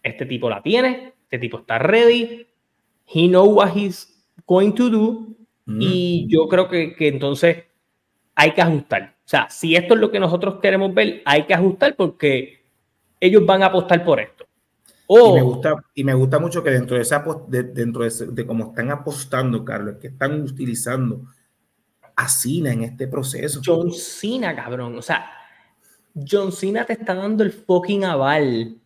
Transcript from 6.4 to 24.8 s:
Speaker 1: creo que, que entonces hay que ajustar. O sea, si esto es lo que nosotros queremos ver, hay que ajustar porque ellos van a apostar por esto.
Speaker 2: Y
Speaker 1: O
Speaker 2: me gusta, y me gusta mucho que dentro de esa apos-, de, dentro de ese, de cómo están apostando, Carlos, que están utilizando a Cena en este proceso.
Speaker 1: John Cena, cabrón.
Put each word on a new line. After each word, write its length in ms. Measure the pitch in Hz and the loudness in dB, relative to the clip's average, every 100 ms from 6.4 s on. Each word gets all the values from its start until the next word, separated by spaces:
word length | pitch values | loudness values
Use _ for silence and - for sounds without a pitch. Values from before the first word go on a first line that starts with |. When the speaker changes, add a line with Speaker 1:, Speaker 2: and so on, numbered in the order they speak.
| 160 | 4
Speaker 1:
creo 200 | 185 180 | 2 2
que, 260 | 180 160 - | -2 -4 -2
que 120 | 151 | -2
entonces 560 | 135 139 139 170 165 _ _ _ _ _ _ _ | 0 -4 2 0 0 _ _ _ _ _ _ _
hay 180 | - 156 | 2 2
que 100 | 170 | 4
ajustar. 520 | 170 151 - 98 98 _ | 2 0 -2 -6 -6 _
O 40 | - | -2
sea, 200 | 143 113 | -2 -2
si 280 | - 165 170 | -6 0 0
esto 180 | 175 | 4
es 60 | 220 | 2
lo 100 | 214 | 4
que 80 | 208 | 0
nosotros 360 | 180 175 196 196 | 0 0 -4 0
queremos 320 | 196 190 196 | 0 2 0
ver, 300 | 185 214 - | 0 0 -2
hay 200 | - 147 | 0 0
que 100 | 151 | 2
ajustar 400 | 175 185 190 277 285 | 2 2 2 0 0
porque 680 | 180 - 143 131 135 _ _ _ _ _ _ _ | -4 0 0 0 -4 _ _ _ _ _ _ _
ellos 260 | 185 208 180 | 4 6 6
van 160 | 190 | 4
a 40 | 190 | 4
apostar 380 | 185 180 170 | 2 2 0
por 160 | 175 131 | 2 0
esto. 240 | 107 _ - _ _ _ _ _ - | -2 _ -20 _ _ _ _ _ 6
Speaker 2:
Y 60 | 214 | 8
Speaker 1:
O 160 | 226 | 10
Speaker 2:
me 80 | 170 | 6
gusta, 320 | 127 127 156 156 - | 2 -2 -4 -4 -8
y 100 | - | -4
me 100 | 135 | 0
gusta 240 | 131 131 156 | 2 2 0
mucho 240 | 170 170 | -2 -2
que 60 | 147 | 0
dentro 260 | 127 120 123 | 0 0 -2
de 60 | |
esa 200 | 113 147 | 0 -2
apos-, 220 | 151 151 - | -2 -8 -6
de, 140 | 127 | -6
dentro 380 | 127 131 117 117 | -4 -6 -6 -4
de 60 | 117 | -6
ese, 180 | - 110 | -6 -10
de 200 | 120 117 | -8 -6
cómo 200 | 113 113 | -6 -6
están 200 | - 120 | -6 -6
apostando, 720 | 143 156 - - 127 131 113 | -6 -8 -12 -6 -4 -2 -4
Carlos, 320 | - 107 104 - | -6 -8 -10 -12
que 80 | 131 | -18
están 340 | - 139 151 | -6 -4 -4
utilizando 840 | 135 135 127 113 120 131 120 104 - _ _ _ _ _ _ _ _ - | -8 -8 -8 -6 -6 -4 -4 -6 -14 _ _ _ _ _ _ _ _ -6
a 120 | 117 | -2
Cena 440 | - 123 165 147 | -4 -2 -2 -2
en 100 | 110 | -4
este 240 | 113 - 131 | -6 -8 -8
proceso. 520 | 139 131 135 147 143 | -6 -8 -8 -8 -6
Speaker 1:
John 280 | 175 165 175 | 0 0 0
Cena, 640 | 170 - - 208 254 202 147 | -6 -14 -8 -6 -4 -6 -6
cabrón. 400 | 120 123 | -10 -10